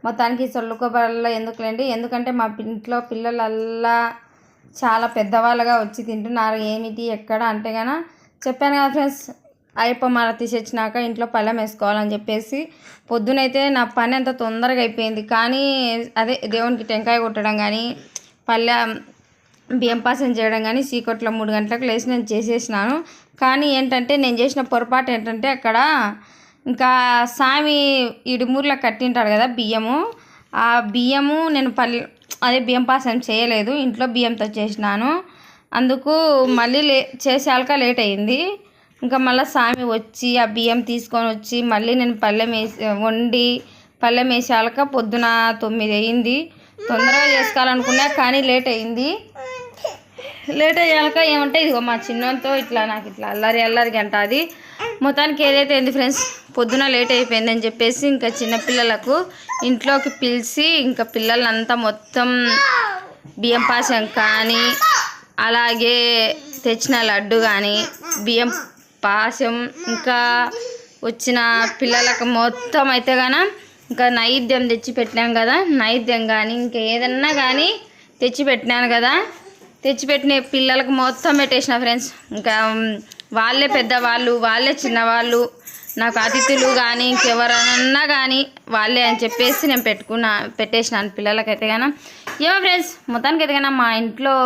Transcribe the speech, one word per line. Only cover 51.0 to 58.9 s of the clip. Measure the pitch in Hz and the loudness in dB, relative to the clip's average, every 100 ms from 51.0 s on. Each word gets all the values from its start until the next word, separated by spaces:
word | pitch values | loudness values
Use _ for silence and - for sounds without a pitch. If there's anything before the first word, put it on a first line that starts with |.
| 302 311 320 | 2 2 2
ఏమంటే, | 294 285 320 | 2 2 2
ఇదిగో | 311 247 | 2 0
మా | 240 226 | 0 -4
చిన్నోనితో | - 233 247 262 262 269 | -4 -4 -2 -2 -2 -2
ఇట్లా | 240 233 220 | 0 -2 -2
నాకు | 214 208 | -4 -10
ఇట్లా | 196 208 | -10 -8
అల్లరి | 208 220 233 | -2 0 2
అల్లరి | 226 226 233 | 2 2 2
గంట | 220 208 208 | 0 0 0
అది. | 202 262 330 - - - 466 427 | 2 0 -2 -8 -20 -12 -10 -2
మొత్తానికి | 277 285 302 294 | 0 2 0 2
ఏదైతే | 285 277 277 | 2 2 4
అయింది | 277 262 | 2 2
ఫ్రెండ్స్, | 269 254 269 - - - | 0 0 0 -4 -8 -10
పొద్దున | - 233 262 277 | -2 0 2 2
లేట్ | 247 247 | 2 2
అయిపోయిందని | 247 240 226 226 226 220 | 2 2 0 0 0 -2
చెప్పేసి | 226 233 247 285 | 0 0 2 0
ఇంకా | 269 233 | 2 -2
చిన్నపిల్లలకు | 233 226 226 - 247 233 | -4 -2 -2 0 0 2